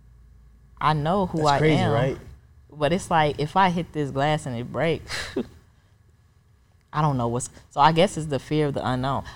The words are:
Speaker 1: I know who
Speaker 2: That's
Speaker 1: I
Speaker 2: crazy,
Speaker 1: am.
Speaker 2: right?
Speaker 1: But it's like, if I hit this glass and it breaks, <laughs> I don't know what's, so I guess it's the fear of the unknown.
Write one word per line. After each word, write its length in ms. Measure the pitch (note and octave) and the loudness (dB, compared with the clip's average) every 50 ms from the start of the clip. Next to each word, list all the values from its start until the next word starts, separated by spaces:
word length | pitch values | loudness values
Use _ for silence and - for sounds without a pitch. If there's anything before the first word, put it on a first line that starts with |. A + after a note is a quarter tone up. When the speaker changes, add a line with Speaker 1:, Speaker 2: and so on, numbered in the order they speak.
| - - - - - - - - - - - - - - - - | -20 -20 -20 -20 -20 -20 -20 -20 -20 -20 -20 -20 -20 -20 -10 -2
Speaker 1:
I 140 | - D3 D#3 | 0 0 2
know 320 | D#3 C#3+ D#3 F3+ G#3 F#3+ F3 | 2 0 0 0 0 0 0
who 120 | - E3 | 0 2
Speaker 2:
That's 100 | D3+ D3 | 2 4
Speaker 1:
I 60 | C#3+ C3+ | 4 4
Speaker 2:
crazy, 180 | D3 D#3 D#3 B2+ | 4 4 4 4
Speaker 1:
am. 100 | A#2 A2 | 2 2
Speaker 2:
right? 260 | A2 A2+ B2+ D3 - - - - - - - - - - - - | 2 2 0 0 -2 -6 -10 -16 -20 -20 -20 -20 -20 -20 -20 -20
Speaker 1:
But 220 | - D3 D3 C#3 | -4 -2 0 0
it's 180 | E3 G3 - - | 0 0 0 0
like, 280 | F#3 D#3+ D#3 D3 C#3 - | 2 2 2 2 0 -2
if 160 | C#3+ D3+ - | -4 0 2
I 140 | F#3 F#3+ F#3 | 4 4 4
hit 240 | E3+ F3 E3 - - | 2 0 -4 -4 -4
this 160 | D3+ D3 C3+ | -4 -4 -2
glass 380 | C3 C3+ C#3 D3+ D3+ D3 - C#3 | -2 0 0 0 0 -2 -2 -6
and 100 | B2 A#2 | -6 -6
it 140 | B2 A#2+ | -6 -6
breaks, 580 | - - C#3+ E3 D#3 - - - - - - - - - - - - - - _ _ _ _ _ _ _ _ _ _ _ | -4 -2 -2 0 -2 -2 -6 -8 -10 -10 -10 -8 -8 -8 -8 -8 -12 -20 -20 _ _ _ _ _ _ _ _ _ _ _
<laughs> 760 | _ _ _ _ _ _ _ _ _ _ _ _ _ _ | _ _ _ _ _ _ _ _ _ _ _ _ _ _
I 100 | - D3+ | -2 0
don't 160 | D3+ D3+ C#3 B2+ | 0 2 2 0
know 100 | A#2+ A#2 | 0 0
what's, 220 | A#2 B2 - - - - - _ | -2 -2 -4 -6 -12 -18 -20 _
so 100 | - D3 | 2 2
I 120 | C#3+ D#3 | 4 4
guess 260 | E3 D#3+ F3 G3+ - - | 6 4 2 2 0 -4
it's 100 | D#3 D#3+ | -6 -4
the 120 | C#3+ B2 | -4 -6
fear 260 | - - D3+ D3+ D3+ C#3+ | -4 -2 -2 0 0 0
of 60 | C3+ | -2
the 120 | - - | -4 -4
unknown. 380 | G#2+ B2+ B2+ B2 C3+ C3 B2 - - - | -2 -2 -2 -2 -4 -4 -4 -6 -8 -14